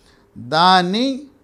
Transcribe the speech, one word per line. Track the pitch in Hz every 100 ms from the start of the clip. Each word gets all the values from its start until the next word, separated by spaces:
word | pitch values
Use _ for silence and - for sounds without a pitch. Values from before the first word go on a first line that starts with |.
| _ _ _ -
దాన్ని | 120 151 180 185 175 214 269 269 285 _